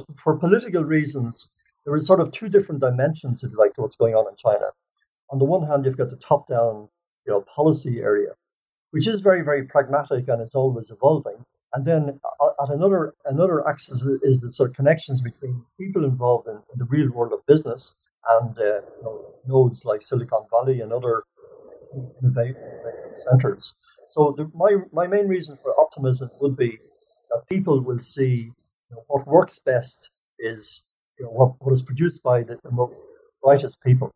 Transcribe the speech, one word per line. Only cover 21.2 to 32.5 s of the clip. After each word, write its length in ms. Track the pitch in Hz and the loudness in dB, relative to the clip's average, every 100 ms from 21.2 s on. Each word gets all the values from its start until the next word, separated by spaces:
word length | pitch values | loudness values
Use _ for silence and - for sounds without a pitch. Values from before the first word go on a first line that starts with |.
| - _ - - - - - 135 127 - | -4 _ -20 -20 -20 -20 -16 -14 -14 -2
innovation 320 | 127 123 120 - - - - - - - | 0 0 -2 -6 -14 -14 -12 -14 -18 -10
centers. 580 | 127 131 123 98 - - _ _ - | 4 4 4 -4 -6 -8 _ _ -8
So 260 | 156 147 139 | 0 0 0
the, 140 | 156 165 | -8 2
my, 220 | 196 202 - | 2 2 0
my 140 | 151 180 | -4 0
main 220 | 202 202 | 0 0
reason 280 | 185 147 139 | -2 -6 -10
for 180 | 131 - | -2 2
optimism 500 | 156 - 131 127 127 - | 0 0 -2 -2 -4 -4
would 160 | 139 131 | -2 0
be 220 | 123 110 - _ _ _ - | -2 -4 -20 _ _ _ -8
that 140 | 117 - | -8 -4
people 340 | 190 185 139 | -4 0 0
will 180 | 123 120 | 0 -4
see, 520 | - - 131 123 117 - _ _ _ | -2 0 0 0 -4 -18 _ _ _
you 60 | 120 | -20
know, 80 | - | -6
what 220 | 139 135 | -6 4
works 320 | 165 165 - | 4 4 -2
best 500 | - 123 127 - - _ _ - | 0 0 -2 -12 -16 _ _ -10
is, 440 | 113 110 - - - _ _ - | -8 -4 0 0 -2 _ _ -16
you 60 | 113 | -6
know, 60 | |
what, 220 | 117 127 - | 2 2 2
what 120 | 131 | 0
is 120 | 131 | 0
produced 400 | 131 131 160 - | 0 -2 -2 0
by 180 | 131 123 | 0 0
the, 160 | 117 | -2